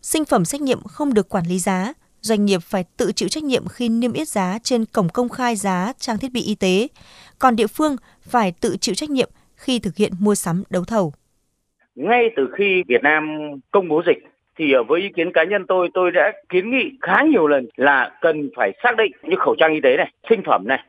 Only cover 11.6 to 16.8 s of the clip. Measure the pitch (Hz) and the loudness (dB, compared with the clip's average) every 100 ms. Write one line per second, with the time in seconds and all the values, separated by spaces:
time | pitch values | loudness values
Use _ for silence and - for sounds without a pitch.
11.6 | _ _ _ - 156 247 233 226 131 - | _ _ _ -8 0 2 2 0 -4 0
12.6 | 202 185 180 120 139 156 156 151 151 139 | 0 0 2 2 2 2 0 -6 -8 -12
13.6 | _ 202 185 156 175 - - _ _ - | _ -2 2 0 2 -2 -2 _ _ -6
14.6 | 156 131 113 160 196 180 170 165 165 208 | 2 2 2 -2 -2 -4 0 0 0 -2
15.6 | 185 185 175 185 180 175 160 208 _ 180 | 0 0 0 0 2 2 2 0 _ -2
16.6 | 202 254 | 0 -2